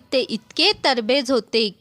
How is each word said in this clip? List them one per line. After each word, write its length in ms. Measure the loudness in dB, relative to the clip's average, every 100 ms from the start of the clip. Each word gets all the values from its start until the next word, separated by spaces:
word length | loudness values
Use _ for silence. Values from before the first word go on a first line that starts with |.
| -2
ते 60 | -2
इतके 520 | -2 -6 _ 0 0 2
तरबेज 480 | 0 0 0 0 2
होते 400 | -2 0 -2 -2 -4